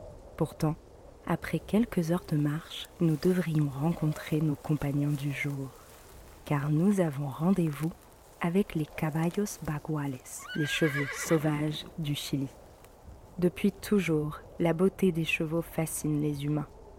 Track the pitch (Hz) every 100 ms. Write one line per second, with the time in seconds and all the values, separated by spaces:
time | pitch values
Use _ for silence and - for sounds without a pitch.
0 | - - - - 156 - 156 156 - -
1 | - - - 170 - 160 - 202 233 -
2 | 160 175 - 151 147 151 - - - -
3 | 170 151 180 185 165 156 147 131 156 170
4 | 156 156 - 156 156 139 - 151 143 143
5 | 143 147 143 135 147 143 135 - - -
6 | - - - - - 147 147 151 185 202
7 | 170 139 143 127 165 190 165 139 156 -
8 | - - - - 170 180 208 165 151 -
9 | 156 151 165 170 208 - 151 147 - 156
10 | 143 127 - - - - 147 - 160 139
11 | 139 - - 165 151 147 151 151 - -
12 | 151 143 - 147 135 - - - - -
13 | - - - - 175 - 202 - - 208
14 | 165 156 151 - - - 170 165 190 -
15 | 190 165 160 - 160 165 165 - 160 -
16 | 151 147 151 143 143 151 147 - -